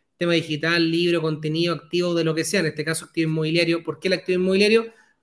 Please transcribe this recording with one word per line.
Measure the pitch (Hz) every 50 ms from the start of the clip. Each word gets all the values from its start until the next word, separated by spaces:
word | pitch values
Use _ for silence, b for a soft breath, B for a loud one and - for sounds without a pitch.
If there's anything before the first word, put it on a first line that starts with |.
| B B _
tema | - 175 175
digital, | 170 165 165 160 151 147 156 165 170 170 165 165
libro, | 165 170 175 175 170 165
contenido, | 160 160 156 147 156 151 156 165 175 175 165
activo, | 147 - - 175 175 175 175 170
de | 165 160
lo | 160 156
que | 160 156
sea, | - 208 196
en | 165
este | 151 - 151 147
caso | 160 165 - -
activo | - - 170 160 160
inmobiliario. | 156 160 156 156 165 170 170 160 170 170 165
¿Por | 160 143 -
qué | -
el | 185 185
activo | 165 - - 185 180
inmobiliario? | 185 185 190 190 208 214 220 226 226 226 B B B B B B